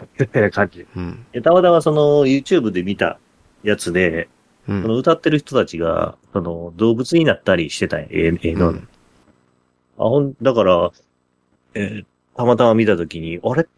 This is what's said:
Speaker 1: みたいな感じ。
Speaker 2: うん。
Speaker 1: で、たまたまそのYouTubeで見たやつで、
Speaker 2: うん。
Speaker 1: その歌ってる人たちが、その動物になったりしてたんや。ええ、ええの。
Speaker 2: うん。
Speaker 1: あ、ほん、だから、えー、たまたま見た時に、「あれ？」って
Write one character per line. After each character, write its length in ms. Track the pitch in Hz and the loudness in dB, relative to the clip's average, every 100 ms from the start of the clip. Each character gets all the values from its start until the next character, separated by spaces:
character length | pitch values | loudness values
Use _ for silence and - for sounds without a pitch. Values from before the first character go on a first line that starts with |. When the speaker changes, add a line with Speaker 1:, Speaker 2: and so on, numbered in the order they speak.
| - - | -10 -6
Speaker 1:
み 80 | 120 | -2
た 120 | - | 0
い 20 | |
な 80 | 101 | 0
感 200 | - 98 | 0 -4
じ。 140 | - - 92 | -6 -16 -12
Speaker 2:
う 40 | |
ん。 260 | 87 87 - | -12 -12 -12
Speaker 1:
で、 100 | 123 | -2
た 100 | 160 | 2
ま 100 | 180 | 4
た 100 | 180 | 4
ま 100 | 170 | 4
そ 100 | 160 | 2
の 340 | 151 147 147 135 | 2 4 4 4
YouTube 460 | 135 - 175 110 | 0 0 0 0
で 100 | 90 | -4
見 120 | 92 95 | -6 -4
た 220 | 90 - _ _ _ _ | -4 -4 _ _ _ _
や 120 | 104 101 | -4 -4
つ 180 | - | -2
で、 360 | 87 90 82 - _ _ _ - | 0 0 -2 -8 _ _ _ -6
Speaker 2:
う 60 | |
ん。 80 | 101 | -4
Speaker 1:
そ 40 | 110 | -2
の 100 | 120 | 0
歌 160 | 165 | 0
っ 80 | 160 | 0
て 80 | 160 | 0
る 100 | 151 | -2
人 160 | - 131 | 0 -2
た 100 | - | -2
ち 120 | 82 | -2
が、 380 | 82 82 82 - _ | -2 -2 -4 -8 _
そ 80 | 98 | -6
の 320 | 85 85 87 85 | -6 -8 -12 -2
動 200 | 113 117 | 0 0
物 220 | - 165 | 0 0
に 80 | 151 | 2
な 80 | |
っ 100 | 95 | 0
た 120 | - 90 | 0 0
り 140 | 78 | -2
し 100 | - | -6
て 80 | 90 | -6
た 100 | 80 | -6
ん 40 | |
や。 60 | 73 | -6
え 180 | 82 82 | -2 -2
え、 120 | 87 | -2
え 60 | 82 | -4
え 40 | |
の。 160 | 90 85 | -2 -2
Speaker 2:
う 40 | |
ん。 140 | - - _ _ _ _ _ _ _ _ _ _ - | -2 -10 _ _ _ _ _ _ _ _ _ _ -4
Speaker 1:
あ、 60 | |
ほ 180 | 113 143 | 0 0
ん、 120 | 139 - | -2 -2
だ 120 | 120 | 0
か 100 | 117 | 2
ら、 280 | 92 87 87 - _ _ _ _ _ _ _ 107 | 4 4 2 -4 _ _ _ _ _ _ _ -10
え 260 | 101 104 | -8 -10
ー、 40 | - _ _ - | -16 _ _ -2
た 100 | 120 | 2
ま 120 | 120 | 4
た 60 | 120 | 4
ま 80 | |
見 120 | 113 107 | 4 2
た 120 | 87 | 0
時 220 | 82 82 | -2 -8
に、 200 | 82 87 | -10 -6
「あ 100 | 113 | -2
れ？」 80 | 135 | -2
っ 40 | |
て 40 | 165 | -4